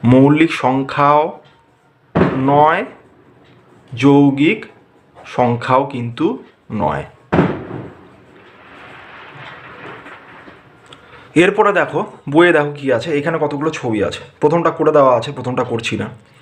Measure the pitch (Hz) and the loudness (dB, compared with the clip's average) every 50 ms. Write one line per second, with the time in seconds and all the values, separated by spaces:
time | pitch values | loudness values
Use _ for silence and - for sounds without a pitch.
0 | - 117 123 131 135 143 151 156 165 165 - - - 127 131 135 139 135 - 147 | 2 4 6 6 6 6 6 4 2 0 0 -2 -2 -2 -2 -2 -4 -6 -2 0
1 | 143 143 147 151 156 185 - - - _ _ _ _ _ _ _ _ _ _ _ | 2 2 4 2 2 0 -6 -12 -20 _ _ _ _ _ _ _ _ _ _ _
2 | _ _ _ - - - - 131 131 139 143 147 151 156 165 190 247 - - - | _ _ _ -2 -2 0 -2 -2 0 2 2 4 4 4 2 0 -4 -8 -14 -20
3 | _ _ _ _ _ _ _ _ _ _ _ _ _ _ _ _ _ _ 123 113 | _ _ _ _ _ _ _ _ _ _ _ _ _ _ _ _ _ _ -8 0
4 | 131 139 143 143 143 139 127 135 143 175 220 220 - - - - _ _ _ _ | 2 4 6 6 6 4 2 2 0 0 0 -2 -8 -14 -20 -20 _ _ _ _
5 | _ _ _ - - - - - 123 120 120 117 - - 131 131 143 143 - 123 | _ _ _ -20 -20 -10 -2 0 0 0 0 -2 -2 0 0 0 0 -2 -6 -8
6 | 117 117 117 120 156 202 254 262 - - _ _ _ - 113 104 87 73 73 69 | -8 -8 -6 -4 -4 -4 -4 -6 -12 -20 _ _ _ -10 -6 -4 -4 -4 -4 -6
7 | - - - _ _ _ - - - - - - - - - - - - - - | -10 -12 -18 _ _ _ 0 0 0 0 -4 -8 -12 -14 -14 -14 -16 -16 -20 -20
8 | - - - _ _ _ - - - - - - - - - - - - - - | -20 -20 -20 _ _ _ -20 -20 -20 -20 -20 -20 -20 -20 -20 -20 -20 -20 -20 -20
9 | - - - - - - - - - - - - - - - - - - - - | -20 -20 -20 -20 -20 -20 -20 -20 -20 -20 -20 -20 -20 -20 -20 -20 -18 -18 -20 -20
10 | - - - - - - - - - - - - _ - _ _ _ - - - | -20 -20 -20 -20 -20 -20 -20 -20 -20 -20 -20 -20 _ -20 _ _ _ -20 -20 -20
11 | - - - - - - - 151 175 196 190 214 208 202 190 175 147 - 139 160 | -20 -20 -20 -20 -20 -2 2 2 2 4 4 2 2 2 2 0 -2 -2 -4 -6
12 | 214 - - - _ 147 143 160 175 175 160 151 147 147 143 143 139 135 123 110 | -6 -6 -12 -14 _ 0 2 4 4 6 4 2 2 0 -4 -6 -2 -2 -2 -2
13 | - 170 151 143 139 165 165 156 151 143 151 139 147 160 156 - - 123 110 104 | -2 -2 -4 -4 -2 -4 -4 -4 -4 -4 -4 -4 -6 -6 -6 -6 -6 -4 -2 -2
14 | 95 - - - - - _ _ - 151 165 170 160 160 160 - 156 156 151 147 | -2 -4 -6 -10 -14 -20 _ _ 0 2 2 2 0 0 -2 0 0 2 4 4
15 | 139 131 123 117 - 147 139 127 117 123 127 123 120 117 117 113 - - 110 101 | 4 4 2 2 -2 -6 -10 -8 -8 -6 -4 -4 -4 -4 -6 -6 -6 -6 -6 -6
16 | 104 113 - - _ _ _ _ | -8 -10 -12 -18 _ _ _ _